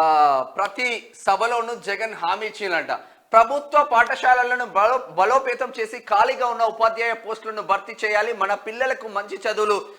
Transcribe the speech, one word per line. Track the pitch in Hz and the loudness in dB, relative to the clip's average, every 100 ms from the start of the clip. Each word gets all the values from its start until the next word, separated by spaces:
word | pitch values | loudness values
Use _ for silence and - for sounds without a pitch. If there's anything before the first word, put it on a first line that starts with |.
| 160 151 147 135 127 - | 4 6 4 4 -2 -4
ప్రతి | 196 - 247 220 - - - | -4 -4 -4 -4 -10 -4 0
సభలోనూ | 196 233 240 226 233 | 2 2 0 -2 -6
జగన్ | 185 196 220 | -6 -6 -6
హామీ | 190 165 196 214 | -6 -4 -4 -6
ఇచ్చిందంట. | 202 202 165 135 123 - _ _ | -6 -2 -2 -2 -6 -8 _ _
ప్రభుత్వ | 226 233 285 285 294 | 6 6 0 0 2
పాఠశాలలను | 285 233 240 262 254 254 247 247 233 | 4 4 2 2 2 4 2 -2 -2
బలో-, | 180 220 254 - | 2 2 2 -2
బలోపేతం | 160 196 269 262 240 254 - | 0 2 2 0 -4 -6 -6
చేసి | 214 240 | -8 -10
ఖాళీగా | - 208 240 262 247 | 0 2 2 2 -2
ఉన్న | 226 | 0
ఉపాధ్యాయ | 226 220 226 220 233 | -2 2 0 2 -2
పోస్టులను | 226 202 214 220 214 | -4 -8 -10 -8 -8
భర్తీ | 175 190 - 220 214 | -2 -2 -2 -6 -2
చేయాలి, | 208 226 | 0 0
మన | 220 196 | -2 -2
పిల్లలకు | 202 220 233 262 262 220 | -2 -6 -2 -2 -2 -6
మంచి | 202 208 196 226 | -8 -8 -6 -4
చదువులు | 208 214 202 - | 0 0 0 -4